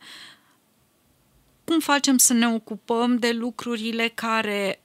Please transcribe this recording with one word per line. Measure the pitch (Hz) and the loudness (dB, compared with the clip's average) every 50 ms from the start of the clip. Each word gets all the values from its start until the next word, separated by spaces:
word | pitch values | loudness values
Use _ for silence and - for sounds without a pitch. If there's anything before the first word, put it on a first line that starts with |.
| - - - - - - - _ _ _ _ _ _ _ _ _ _ _ _ _ _ _ _ _ _ _ _ _ _ _ _ _ _ | -20 -20 -20 -20 -20 -20 -20 _ _ _ _ _ _ _ _ _ _ _ _ _ _ _ _ _ _ _ _ _ _ _ _ _ _
Cum | - 330 320 | 0 0 0
facem | - - 285 285 277 277 262 247 | 2 2 2 2 4 4 4 4
să | - - | 4 4
ne | 247 233 233 233 | 4 4 4 2
ocupăm | 226 220 - - 220 196 - - 233 226 240 247 247 233 | 0 -2 -4 -8 -12 -12 -4 -2 0 0 2 2 2 2
de | 226 233 | 2 0
lucrurile | 233 226 226 247 - - - 240 240 214 214 233 226 226 226 233 | 0 -2 -4 -6 -6 -8 -6 -6 -6 -4 -4 -4 -2 -2 -2 -2
care, | 226 - 226 226 220 220 214 214 202 202 196 190 - - _ | -4 -6 -4 -2 0 0 0 -2 -2 -2 -2 -4 -4 -6 _